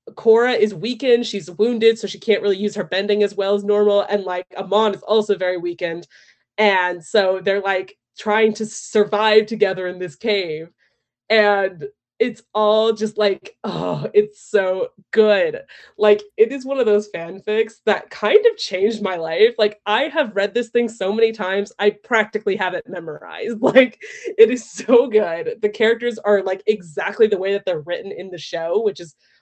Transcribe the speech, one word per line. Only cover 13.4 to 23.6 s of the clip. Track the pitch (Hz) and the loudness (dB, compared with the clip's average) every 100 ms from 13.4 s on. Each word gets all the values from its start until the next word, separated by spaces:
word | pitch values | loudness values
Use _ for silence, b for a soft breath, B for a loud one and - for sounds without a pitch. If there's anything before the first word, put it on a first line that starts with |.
| - - | -10 -12
oh, | 214 165 180 156 147 | -8 -6 -4 -4 0
it's | 208 214 - | 2 2 -4
so | - 208 190 185 - _ - | -2 0 0 -2 -6 _ -4
good. | 220 214 202 165 131 - b b - | 2 4 4 2 -4 -12 b b 0
Like, | 214 208 - - | 2 2 0 2
it | 226 | 2
is | 269 | 0
one | 262 269 | -4 -2
of | 220 | 2
those | 208 208 | 2 0
fanfics | 170 165 196 208 214 220 - - | -8 -10 -10 -4 -2 -2 -2 -2
that | 202 - | -2 -4
kind | - 208 403 466 | -4 4 4 4
of | - | -2
changed | - 185 202 214 | -6 -2 -2 -2
my | 202 175 | -4 -4
life. | 160 165 226 240 | -4 2 2 2
Like, | 208 - | -2 -2
I | - 214 | -2 -2
have | 302 302 254 190 | 0 -2 -2 -2
read | 202 | -2
this | 226 233 | -2 -2
thing | 240 233 | 0 -2
so | 226 190 | -2 -4
many | 214 226 | 0 0
times, | 226 185 196 202 - | 0 -4 -4 -4 -2
I | 202 | -2
practically | 202 - 226 214 208 214 185 | -2 -2 -2 -2 -4 -4 -2
have | 185 | -4
it | 175 - | -6 -8
memorized. | 180 165 147 - 80 156 | -12 -10 -12 -14 -10 -8
<laughs> | 220 | -2